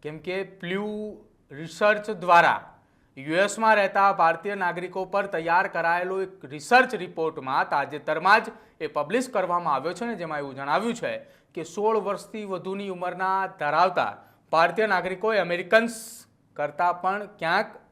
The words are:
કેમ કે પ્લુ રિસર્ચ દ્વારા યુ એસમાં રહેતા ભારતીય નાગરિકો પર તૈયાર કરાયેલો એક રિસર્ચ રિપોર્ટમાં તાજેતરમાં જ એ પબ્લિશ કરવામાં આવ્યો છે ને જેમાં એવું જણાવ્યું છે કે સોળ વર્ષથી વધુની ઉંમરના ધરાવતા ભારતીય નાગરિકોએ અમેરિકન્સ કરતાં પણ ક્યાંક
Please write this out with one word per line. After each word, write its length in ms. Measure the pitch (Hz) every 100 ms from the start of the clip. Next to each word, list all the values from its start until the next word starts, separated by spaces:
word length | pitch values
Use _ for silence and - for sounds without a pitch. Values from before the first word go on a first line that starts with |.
કેમ 140 | 147 156
કે 180 | 156 185 185 -
પ્લુ 260 | 175 190 208 214 214 202 - _ _
રિસર્ચ 580 | 139 160 - 208 214 208 202
દ્વારા 400 | 175 175 160 110 - - _ _ _ -
યુ 200 | 139 165
એસમાં 340 | 202 202 226 214
રહેતા 300 | 196 196 196 180
ભારતીય 380 | 165 165 208 202
નાગરિકો 420 | 180 170 180 185 185
પર 100 | 196 196
તૈયાર 340 | 185 165 170 196
કરાયેલો 440 | 180 165 175 185 190
એક 200 | 190 - 143
રિસર્ચ 440 | 147 - 247 247 220
રિપોર્ટમાં 680 | 175 175 160 160 131 143 185
તાજેતરમાં 760 | 156 135 147 135 156 180 214
જ 80 | 226 - - _
એ 100 | 151 151
પબ્લિશ 320 | 147 220 247 185
કરવામાં 400 | 185 175 170 139
આવ્યો 180 | 143 175
છે 100 | 233
ને 80 | 214
જેમાં 200 | 170 151
એવું 160 | 143 131
જણાવ્યું 400 | 139 160 220 226
છે 120 | 139 113 - _ _
કે 120 | - 160
સોળ 300 | - 208 220 196
વર્ષથી 360 | 190 - 220 208
વધુની 380 | 185 185 196 202 180
ઉંમરના 420 | 180 180 190 190 190 180
ધરાવતા 480 | 147 151 185 185 113 101 - _ _
ભારતીય 380 | 156 170 170 220
નાગરિકોએ 460 | 185 180 185 220 220 170
અમેરિકન્સ 500 | 175 175 220 233 233 - - - _ _ -
કરતાં 440 | 147 147 180 175
પણ 260 | 185 196 202 -
ક્યાંક 340 | 165 180 220 - _